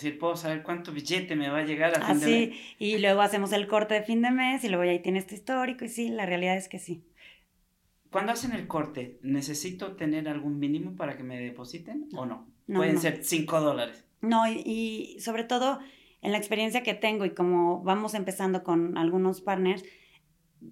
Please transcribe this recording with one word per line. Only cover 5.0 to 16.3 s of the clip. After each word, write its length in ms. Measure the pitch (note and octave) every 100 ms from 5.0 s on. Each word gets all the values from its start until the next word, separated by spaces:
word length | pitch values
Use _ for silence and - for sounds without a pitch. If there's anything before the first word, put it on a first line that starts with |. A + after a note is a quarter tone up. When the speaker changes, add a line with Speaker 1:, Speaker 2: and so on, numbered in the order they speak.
| F3 F#3 F#3+
Speaker 2:
tu 80 | G3+
histórico, 480 | - C4 B3+ B3+
y 40 | A#3+
sí, 200 | - A#3
la 180 | A3+ F#3+
realidad 300 | F3 F3+ F#3+
es 120 | F#3+
que 120 | F#3
sí. 240 | - E3+ - _ - - _ _ _ _ _ _ _
Speaker 1:
Cuando 220 | F#3+ G#3
hacen 200 | A#3 B3+
el 140 | A3 -
corte, 520 | E3 D3 - B2 -
¿necesito 760 | C3 C#3 C#3+ D3 F#3 F#3 F#3+ F#3+
tener 320 | D#3 D#3 D#3
algún 300 | D3 C#3+ C#3+
mínimo 380 | C#3+ D#3 F3+ F#3
para 200 | D#3 B2+
que 60 |
me 160 | B2+ B2+
depositen 680 | A#2+ B2 A#2+ E3+ E3+ C4+ D4+
o 120 | B2 B2+
no? 200 | A2 - _ -
Speaker 2:
No, 140 | G3
Speaker 1:
Pueden 160 | F#3 -
Speaker 2:
no. 40 |
Speaker 1:
ser 240 | D#3+ -
cinco 340 | - E3 D3+ D#3+
dólares. 420 | D3+ B2+ A#2 A2+ _ -
Speaker 2:
No, 260 | A3 A3+ A3+
y, 140 | A3 -
y 540 | A3 A3+ A3 - -
sobre 240 | - A3
todo 340 | A#3 B3 B3+ C4+ - - _ _
en 120 | -